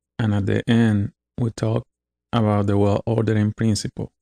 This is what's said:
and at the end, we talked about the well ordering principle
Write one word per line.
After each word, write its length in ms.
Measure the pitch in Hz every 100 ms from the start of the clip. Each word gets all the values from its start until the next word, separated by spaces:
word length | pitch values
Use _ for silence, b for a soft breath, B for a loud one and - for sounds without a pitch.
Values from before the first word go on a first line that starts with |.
| _ _
and 160 | 113 101
at 100 | 98
the 160 | 107 -
end, 440 | 117 113 104 104 - _ -
we 100 | 120
talked 380 | - 110 117 - _ _ _ _
about 360 | 113 107 104 101
the 100 | 101
well 240 | 101 98 -
ordering 440 | 113 110 110 107
principle 580 | - 113 104 - - - _